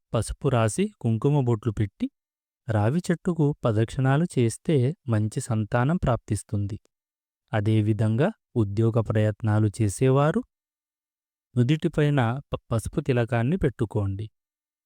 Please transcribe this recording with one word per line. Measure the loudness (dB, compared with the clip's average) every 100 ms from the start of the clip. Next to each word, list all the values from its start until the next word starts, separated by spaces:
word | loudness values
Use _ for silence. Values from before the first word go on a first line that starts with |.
| _
పసుపు | -4 -4 -4 0
రాసి | 2 2 0 -4 -4
కుంకుమ | -2 0 0 2
బొట్లు | 0 0 -2
పెట్టి | -2 -4 -4 -10 _ _ _ _ _ -4
రావి | 0 0 0
చెట్టుకు | -2 -4 -2 0 0
ప్రదక్షిణాలు | 0 0 0 0 0 0 2 0
చేస్తే | 0 0 0 0 2 0 -2 -2
మంచి | 0 0 -4
సంతానం | -4 -2 0 0 0 0
ప్రాప్తిస్తుంది. | 0 -2 -2 -6 -4 -4 -4 -8 _ _ _ _ _ _ _
అదేవిధంగా | -2 2 2 2 2 0 2 0 -2 _ -2
ఉద్యోగ | -2 0 0 0
ప్రయత్నాలు | 0 0 0 0 0 2 2
చేసేవారు | 0 -2 0 2 2 2 0 -4 _ _ _ _ _ _ _ _ _ _ 0
నుదిటిపైన | 0 0 -2 0 0 2 0 -2
ప-, | -8 -10 -4
పసుపు | -4 -4 -4
తిలకాన్ని | -2 0 0 0 0 0
పెట్టుకోండి. | -2 -2 -4 -2 -4 -4 -10 _ _ _ _ _